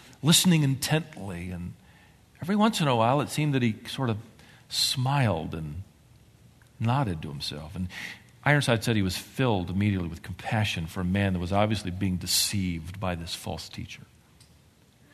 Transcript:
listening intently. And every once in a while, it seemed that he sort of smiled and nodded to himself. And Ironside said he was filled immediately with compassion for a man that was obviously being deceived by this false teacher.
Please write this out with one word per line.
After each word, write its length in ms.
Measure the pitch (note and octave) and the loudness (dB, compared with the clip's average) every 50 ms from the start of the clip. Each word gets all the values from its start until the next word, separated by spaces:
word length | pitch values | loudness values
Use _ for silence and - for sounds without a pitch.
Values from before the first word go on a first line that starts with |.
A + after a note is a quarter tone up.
| - - - - - | -20 -20 -12 -2 2
listening 420 | C#3+ E3+ - - F#3 E3+ D#3 D3 | 4 4 6 6 6 6 6 6
intently. 840 | C3+ C3+ - - - D#3 D#3+ D#3+ - - - F#2+ G2 F2+ E2+ F2+ F#2 | 4 2 0 0 0 0 0 0 -4 -12 -12 -10 -8 -8 -8 -8 -8
And 240 | F2+ E2+ F2 F2+ - - - - - - - - - - _ _ _ - - | -8 -6 -8 -8 -10 -14 -20 -20 -20 -20 -20 -20 -20 -20 _ _ _ -10 -4
every 140 | D#3+ G#3 | -2 2
once 240 | G#3 G#3 A3+ A3+ - | 4 4 4 4 4
in 80 | E3+ C#3+ | 4 4
a 80 | B2 | 6
while, 240 | A2+ A2 A#2 C3+ D3 | 6 6 6 6 4
it 100 | B2 G2+ | 2 0
seemed 240 | - - D3+ D3+ C#3 | 0 0 2 2 4
that 80 | C3+ A#2+ | 4 4
he 140 | A#2 G#2 - - | 2 0 0 -8
sort 240 | - - - C3+ A#2+ | -10 -4 -2 0 0
of 60 | A2 G#2+ - - - - - - - - - - | 0 -2 -4 -14 -20 -20 -20 -20 -20 -20 -16 -8
smiled 840 | - - - - - C3+ B2 C3 C#3 C#3+ B2+ A2 F2+ D#2+ D#2+ D#2+ D#2 | -2 0 0 0 0 0 0 0 2 4 4 4 2 0 -2 -4 -6
and 280 | E2 D#2+ D2+ D2 F2 F#2+ - - _ - - - - - - _ - - - - - - - _ - | -6 -8 -8 -8 -10 -12 -14 -18 _ -20 -20 -20 -20 -20 -20 _ -20 -20 -20 -20 -20 -20 -20 _ -4
nodded 420 | A#2 A2+ B2 C#3+ C#3 G#2 F2 D#2+ D2+ | -2 0 2 2 0 0 -2 -4 -6
to 60 | D#2+ | -8
himself. 480 | C#2+ C#2+ - - D2+ D2 D2+ D2+ - | -10 -8 -8 -8 -8 -10 -12 -10 -8
And 120 | F2+ F#2 F2 - - - - - - - - - - - | -6 -6 -6 -8 -10 -12 -12 -14 -16 -20 -20 -14 -2 2
Ironside 380 | C#3 D3 D3 C3 - A#2+ G#2+ - | 4 4 4 4 4 2 2 2
said 140 | B2 A2+ | 2 2
he 60 | G#2+ G2 | 2 2
was 140 | F#2 F2+ | 0 0
filled 540 | - - - - - C3+ B2+ G#2+ F#2 F2 E2+ | -4 -8 -10 -4 0 2 2 2 0 0 -2
immediately 380 | F2+ G2 G#2 G#2+ G2 F#2+ F2 E2 | -2 0 2 2 2 0 -2 -4
with 140 | D#2+ - - | -6 -10 -12
compassion 640 | - F2 - - - - A2 G#2 - - - E2 | -12 -12 -10 -6 -4 0 0 0 0 -2 -4 -6
for 140 | D#2+ - G2 | -6 -6 -4
a 40 | F2+ | -2
man 300 | F2 F#2+ G2+ G2+ G2 F#2 | 0 0 2 2 2 0
that 40 | F2 | 0
was 140 | F2+ F2 G2 | -2 0 2
obviously 400 | G2+ G#2+ G#2 A2 G#2 - F#2 F2+ | 2 2 2 0 -2 -4 -6 -4
being 240 | F#2+ G2+ F#2+ F#2 | -2 -2 -2 -2
deceived 840 | E2+ E2+ F2 - - - - - G2+ F#2 F2+ E2+ E2 D#2+ E2+ F#2 G2+ | -2 -2 0 0 0 0 0 0 0 0 0 -2 -4 -6 -10 -10 -6
by 160 | G2 F#2 F2 | -4 -4 -4
this 200 | E2 E2+ E2+ - | -4 -6 -8 -10
false 340 | - - - E2+ - - - | -10 -8 -8 -8 -8 -10 -12
teacher. 340 | - - E2+ - - - - _ _ _ _ _ - - - _ - - _ _ _ _ _ _ _ _ _ - | -12 -12 -12 -12 -14 -18 -20 _ _ _ _ _ -20 -20 -20 _ -20 -20 _ _ _ _ _ _ _ _ _ -20